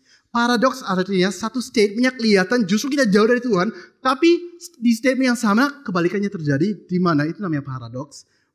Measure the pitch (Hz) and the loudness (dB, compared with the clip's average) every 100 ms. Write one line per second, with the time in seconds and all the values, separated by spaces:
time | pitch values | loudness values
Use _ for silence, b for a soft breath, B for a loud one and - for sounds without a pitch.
0 | b b b 240 240 240 254 - - 185 | b b b -2 2 0 -2 -8 -4 -2
1 | 185 190 185 202 220 254 - - 208 202 | 0 2 0 -2 -8 -6 -4 0 0 2
2 | 254 254 226 196 185 247 185 214 277 285 | -2 0 2 2 2 0 0 0 0 0
3 | 247 202 226 247 247 190 202 - B B | 2 4 4 2 0 0 0 -4 B B
4 | 254 269 339 339 - - - - 233 220 | -4 2 2 2 -2 -16 -20 -4 0 0
5 | 262 254 262 240 220 208 277 - - 175 | 0 0 0 0 2 2 2 -2 -6 -2
6 | 175 202 202 180 147 139 196 202 - 180 | 0 0 -4 -4 -2 0 0 -4 -4 -2
7 | 185 151 151 165 196 147 127 127 117 127 | 2 2 0 -4 -6 -6 -6 -12 -12 -12
8 | - - - _ _ | -14 -16 -20 _ _